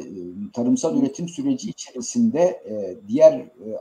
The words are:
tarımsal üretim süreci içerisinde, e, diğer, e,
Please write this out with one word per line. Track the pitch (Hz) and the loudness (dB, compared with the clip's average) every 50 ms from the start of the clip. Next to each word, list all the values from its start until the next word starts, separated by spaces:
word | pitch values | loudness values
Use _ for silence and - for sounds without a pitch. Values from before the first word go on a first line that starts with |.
| 85 85 95 92 87 87 87 101 104 - - | -10 -12 -12 -12 -12 -12 -12 -12 -12 -10 -6
tarımsal | 117 120 123 131 127 - 165 - | -4 0 0 0 2 2 0 0
üretim | 123 131 135 - - 175 170 | 2 0 0 -2 -6 -10 -10
süreci | - - 131 - 131 127 - 190 | -8 -6 -2 -2 -2 -2 -4 -10
içerisinde, | 165 - - - - 127 117 - - 120 117 113 - 156 | -12 -12 -16 -16 -12 -12 -10 -6 0 2 2 2 4 2
e, | 175 180 170 - - 101 107 107 98 92 90 95 101 101 | 2 2 0 -2 -10 -10 -8 -8 -8 -8 -10 -12 -10 -4
diğer, | 113 151 160 156 143 127 | 2 8 8 8 8 6
e, | 120 - _ _ 101 110 107 - | -8 -12 _ _ -12 -12 -10 -8